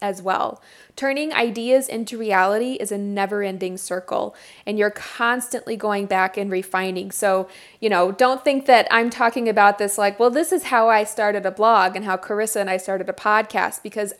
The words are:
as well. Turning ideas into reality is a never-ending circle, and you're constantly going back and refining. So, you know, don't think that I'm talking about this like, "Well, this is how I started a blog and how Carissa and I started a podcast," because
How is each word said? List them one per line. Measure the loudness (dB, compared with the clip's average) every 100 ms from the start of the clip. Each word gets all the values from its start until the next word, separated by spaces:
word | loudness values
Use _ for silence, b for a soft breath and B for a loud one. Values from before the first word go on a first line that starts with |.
as | -6 -6
well. | -2 -2 -2 -6 b b b -6
Turning | -4 -2 -2
ideas | 0 0 -2 2 2 2
into | -8 -8 -8
reality | -2 2 2 0 -2 -4
is | -6
a | -6
never-ending | -6 -4 -2 -2 -4 -4 -8 -8
circle, | -8 -8 -4 -4 -4 b b b -6
and | 0
you're | 0
constantly | -2 -14 -4 0 0 -2 -8 -6 -4
going | -2 -2 0
back | 0 0 -2
and | -4
refining. | -4 -2 -4 -2 -4 -8
So, | -2 0 2 -2 b b b
you | 0
know, | 2 2
don't | 4 2 2
think | 0 0 6
that | 6 6
I'm | 2 2
talking | 0 0 0 0
about | 6 6 4
this | -2 0
like, | 0 2
"Well, | 2
this | 2 0
is | -2
how | 0 2 4
I | 4
started | 2 -2 -2 0 -4
a |
blog | 2 4 4 2 0
and |
how | -4 -4
Carissa | -4 -4 -2 -2
and | -2
I | -4
started | -2 -4 -4
a |
podcast," | -4 2 2 2 -2 -2 -4
because | -10 -6 -6 -2